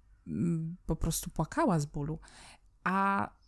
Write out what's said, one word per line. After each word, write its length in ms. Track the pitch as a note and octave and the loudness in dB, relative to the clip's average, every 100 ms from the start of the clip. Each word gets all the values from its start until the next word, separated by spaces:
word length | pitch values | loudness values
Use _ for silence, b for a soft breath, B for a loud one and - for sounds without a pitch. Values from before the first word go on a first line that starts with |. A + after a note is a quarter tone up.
| - - - | -20 -20 -8
mm, 500 | D#3 F3 E3 D#3+ F3 - | -2 0 0 -4 -6 -4
po 100 | D#3+ | -2
prostu 340 | E3+ D#3+ - | 0 0 -2
płakała 500 | - D#3 - D#4+ E3 | -2 -2 2 4 4
z 60 | D3 | 0
bólu, 340 | D#3 C#3+ D#3+ B B B B _ _ | -4 -4 -6 B B B B _ _
a 460 | F3+ F#3+ G3 G3 - - | 0 2 2 2 -2 -6